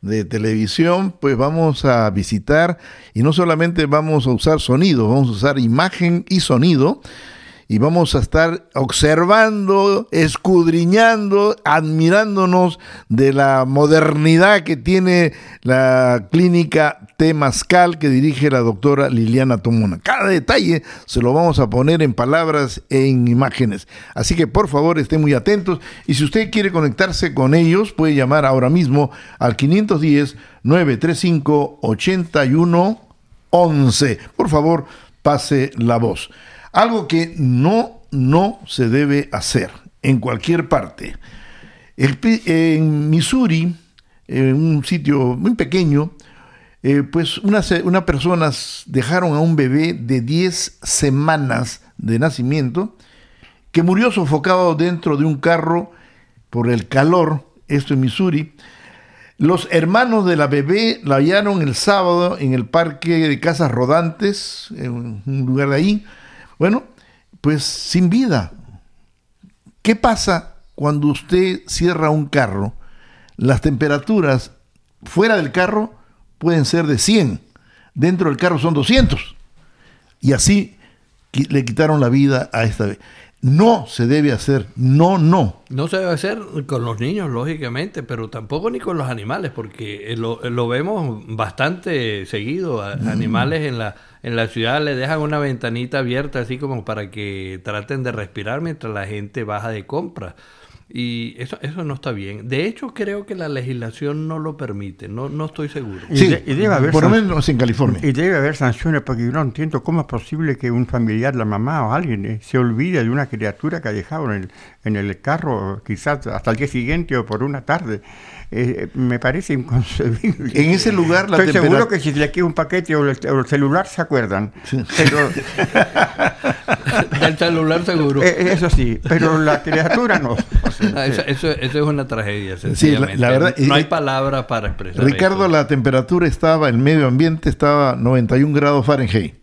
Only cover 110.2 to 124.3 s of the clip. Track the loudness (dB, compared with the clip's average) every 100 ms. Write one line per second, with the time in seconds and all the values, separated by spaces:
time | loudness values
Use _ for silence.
110.2 | -8 -6 -4 -2 -2 -2 -2 -2 -2 0
111.2 | -2 -2 -2 -2 -2 -2 -2 -4 -4 -6
112.2 | -6 -10 -4 0 0 0 -2 -2 -2 -2
113.2 | -4 -6 -6 -6 -6 -6 -6 -8 -8 -8
114.2 | -6 -6 -8 -16 -20 _ -4 -4 -4 -6
115.2 | -4 -4 -2 -4 -4 -8 -8 -8 -4 -6
116.2 | -6 -8 -4 -2 -2 -4 -4 -4 -2 -4
117.2 | -4 -4 -4 -6 -4 -4 -4 -10 -10 -20
118.2 | -20 -20 -10 -4 -2 -2 -8 -4 -2 0
119.2 | -2 -4 -4 -6 -2 -2 -2 -2 -2 -2
120.2 | -2 -2 -4 0 2 2 2 0 2 2
121.2 | 2 4 4 4 4 4 2 0 -2 -2
122.2 | -2 0 -2 -2 -2 -2 -2 0 0 -2
123.2 | -2 -2 0 0 2 0 -2 -6 -2 -2
124.2 | 0